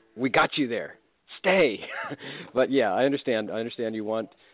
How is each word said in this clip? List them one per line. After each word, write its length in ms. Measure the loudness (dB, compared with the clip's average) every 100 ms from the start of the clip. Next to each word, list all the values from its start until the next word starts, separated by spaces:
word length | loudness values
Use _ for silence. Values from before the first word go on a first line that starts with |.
| _ -6
we 140 | 0
got 280 | 2 2 0
you 80 | -2
there. 300 | -2 -6 -14 _ _ -20 -4
Stay. 420 | 2 4 4 2 -8 -10 -10
<laughs> 440 | -10 -12 -14 -4
But, 160 | 0 2
yeah, 220 | 4 4
I 120 | 4
understand. 460 | 2 2 0 -2 -2
I 40 |
understand 400 | -4 -6 -4 -4
you 100 | -4
want 240 | -4 -4 -4 _ _